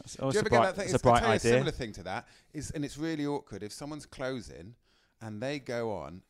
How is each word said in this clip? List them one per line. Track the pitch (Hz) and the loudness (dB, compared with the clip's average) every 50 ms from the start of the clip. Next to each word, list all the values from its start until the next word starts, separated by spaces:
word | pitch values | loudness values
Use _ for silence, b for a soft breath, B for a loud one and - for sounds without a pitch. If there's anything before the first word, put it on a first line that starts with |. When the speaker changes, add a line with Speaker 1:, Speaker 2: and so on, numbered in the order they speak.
| - | -12
Speaker 1:
It's, | - - - | -14 -10 -4
oh, | |
Speaker 2:
Do | - 135 | -2 0
Speaker 1:
it's | 131 | 2
Speaker 2:
you | 208 | 2
Speaker 1:
a | |
Speaker 2:
ever | - - | 2 4
get | 120 | 6
Speaker 1:
bright, | 117 113 | 6 6
Speaker 2:
that | 190 160 | 4 2
thing? | 185 196 | -2 -2
Speaker 1:
it's | 175 | 0
a | 185 | 0
Speaker 2:
It's, | 117 - | 4 6
I'll | 127 | 8
Speaker 1:
bright | 117 120 | 8 8
Speaker 2:
tell | 113 117 | 6 6
you | 110 | 4
Speaker 1:
idea. | 104 - 117 | 4 6 6
Speaker 2:
a | 120 | 6
similar | 131 135 156 | 6 4 2
thing | - - 127 107 | -2 -4 -8 -8
to | 95 101 87 | -8 -10 -8
that | 90 98 120 - b b b b b | -8 -8 -8 -8 b b b b b
is, | - 151 131 - | -12 -10 -10 -8
and | - 160 143 | -6 -6 -6
it's | 139 - 143 | -6 -6 -6
really | 156 165 160 151 143 | -6 -4 -4 -2 -2
awkward | 143 143 - - - 110 98 | -2 -2 -4 -6 -8 -12 -12
if | 104 104 | -10 -10
someone's | - - 147 143 156 147 - | -10 -12 -12 -12 -12 -12 -14
closing | - - - 135 127 135 123 - - 67 67 85 110 120 _ _ _ _ _ _ _ _ _ | -16 -10 -8 -6 -6 -6 -6 -8 -12 -14 -14 -16 -16 -18 _ _ _ _ _ _ _ _ _
and | - 110 107 104 | -12 -10 -8 -6
they | 123 135 147 147 | -6 -4 -6 -6
go | 123 - 120 120 117 113 | -6 -6 -4 -2 -2 -2
on | 104 87 71 69 87 95 - _ | -4 -4 -6 -8 -12 -14 -18 _